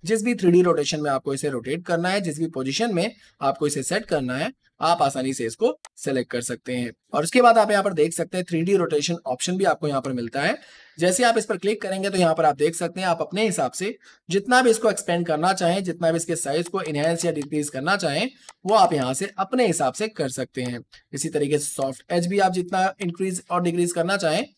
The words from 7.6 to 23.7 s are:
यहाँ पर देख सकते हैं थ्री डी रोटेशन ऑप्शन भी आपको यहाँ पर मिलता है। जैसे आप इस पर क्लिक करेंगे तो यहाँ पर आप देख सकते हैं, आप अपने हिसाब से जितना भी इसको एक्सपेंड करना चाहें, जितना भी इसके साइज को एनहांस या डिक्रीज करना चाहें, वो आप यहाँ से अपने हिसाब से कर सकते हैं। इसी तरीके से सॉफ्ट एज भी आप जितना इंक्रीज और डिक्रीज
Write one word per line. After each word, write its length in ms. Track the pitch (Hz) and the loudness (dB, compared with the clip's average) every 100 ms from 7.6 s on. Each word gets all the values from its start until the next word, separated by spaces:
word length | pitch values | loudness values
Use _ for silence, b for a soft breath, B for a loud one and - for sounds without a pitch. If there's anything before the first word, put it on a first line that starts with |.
| 214 | 6
यहाँ 120 | 208 | 2
पर 100 | 196 | 0
देख 200 | 175 156 | 2 0
सकते 240 | 165 165 185 | 0 -4 -4
हैं 80 | 180 | -2
थ्री 160 | 165 | -2
डी 140 | 170 196 | 2 2
रोटेशन 420 | 170 151 143 170 - | 2 0 -2 -4 -4
ऑप्शन 300 | 123 - 185 | -6 -4 0
भी 80 | 190 | 2
आपको 220 | 151 151 | 2 0
यहाँ 140 | 139 | -2
पर 120 | 131 | -2
मिलता 280 | 127 117 135 | -6 -6 -4
है। 160 | 156 277 B B B B | -2 -4 B B B B
जैसे 260 | 170 185 | 0 4
आप 140 | 240 226 | 4 2
इस 80 | 214 | 0
पर 120 | 196 | -2
क्लिक 240 | 190 214 | -2 -2
करेंगे 280 | 196 190 196 | -4 -4 -2
तो 80 | 190 | 2
यहाँ 160 | 170 160 | 2 4
पर 100 | 156 | 2
आप 100 | 139 | 4
देख 200 | 151 165 | 0 0
सकते 240 | 170 175 | -6 -4
हैं, 80 | 185 | -2
आप 140 | 170 | -2
अपने 240 | 160 185 220 | -2 0 0
हिसाब 260 | 175 131 | 0 -2
से 220 | - 190 - b b - | -2 -8 -8 b b -4
जितना 320 | 185 202 247 | -2 2 4
भी 80 | 247 | 4
इसको 200 | 220 226 | 4 2
एक्सपेंड 360 | 202 - 175 170 | 0 -2 -2 0
करना 240 | 151 170 | 0 0
चाहें, 300 | 190 175 190 | 2 0 0
जितना 280 | 185 175 170 | -2 -2 0
भी 60 | 165 | 0
इसके 180 | 160 160 | -2 -4
साइज 300 | 139 151 175 | -2 -2 -2
को 140 | - | -6
एनहांस 420 | 156 147 156 170 170 | -4 -2 0 0 -2
या 60 | |
डिक्रीज 380 | 151 139 151 147 | -2 -4 -4 -4
करना 260 | 131 147 202 | -4 -2 0
चाहें, 320 | 170 143 240 B B B 180 | 0 -2 -4 B B B 2
वो 100 | 214 | 6
आप 180 | 180 | 6
यहाँ 200 | 156 127 | 4 0
से 180 | 131 196 - | -2 -6 -6
अपने 280 | 190 254 226 | -2 2 2
हिसाब 260 | 160 143 | 2 0
से 140 | - 220 | -2 -6
कर 200 | - 139 | -4 -6
सकते 320 | 131 127 - | -4 -8 -6
हैं। 160 | 123 120 - B B | -6 -8 -12 B B
इसी 160 | 139 156 | -8 -4
तरीके 280 | 156 143 147 | -2 0 0
से 80 | 147 | -2
सॉफ्ट 440 | - 135 131 _ | -4 -6 -6 _
एज 160 | 175 170 | -2 0
भी 120 | 202 | 2
आप 140 | 190 | 2
जितना 400 | 180 175 190 190 190 | 0 -2 0 -2 -2
इंक्रीज 420 | 185 175 190 180 - | -6 -4 -4 -6 -4
और 100 | 175 | -2
डिक्रीज 300 | 175 | 0